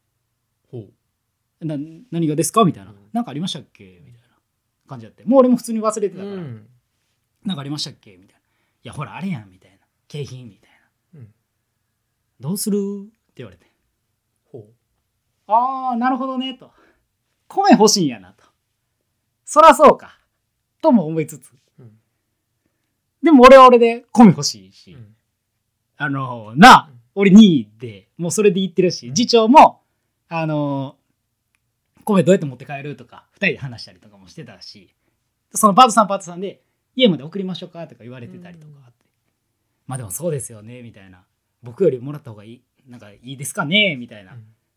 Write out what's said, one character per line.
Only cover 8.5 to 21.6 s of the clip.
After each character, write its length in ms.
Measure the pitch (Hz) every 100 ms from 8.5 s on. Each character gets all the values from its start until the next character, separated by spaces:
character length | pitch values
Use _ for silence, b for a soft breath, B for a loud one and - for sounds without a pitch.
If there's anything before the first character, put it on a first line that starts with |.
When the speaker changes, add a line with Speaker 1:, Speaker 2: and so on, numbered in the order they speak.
| _ _ _
Speaker 2:
や、 100 | 120
ほ 100 | 123
ら、 120 | 120 117
あ 40 |
れ 80 | 190
や 140 | 135
ん」 60 | 98
み 80 | 92
た 80 | _
い 40 |
な。 60 | _ _ _ _
「景 160 | 147
品」 240 | 139 127 120
み 80 | 95
た 120 | _
い 40 | _ _ _ _
な。 60 | 156
Speaker 1:
う 40 |
ん。 100 | 107 _ _ _ _ _ _ _ _ _ _ _
Speaker 2:
「ど 120 | 127
う 40 | 202
す 140 | 214
る？」 60 | 202
っ 260 | 202 202 208
て 40 | _ _ -
言 80 | 110
わ 60 |
れ 60 | 87
て。 80 | _ _ _ _ _ _ _ _ _
Speaker 1:
ほ 140 | 127
う。 140 | 107 _ _ _ _ _ _ _ -
Speaker 2:
「あ 440 | 220 254 262 262 233
ー、 20 |
な 120 | 254
る 80 | 254
ほ 100 | 262
ど 100 | 254
ね」 160 | 262 254
と。 160 | 135 _ _ _ _ _ _ _ -
「米 220 | - 392
欲 180 | 196 214
し 120 | 208
い 20 | 151
ん 20 |
や 120 | 107
な」 120 | 92 _
と。 80 | _ _ _ _ _ _ _ _ _ _
「そ 160 | - -
ら 120 | 320 254
そ 140 | 277
う 80 | 156
か」 200 | 95 _ _ _ _ _ _ _
と 100 | 320
も 140 | 233 156
思 120 | 160
い 80 | 151
つ 120 | 151
つ。 120 | - _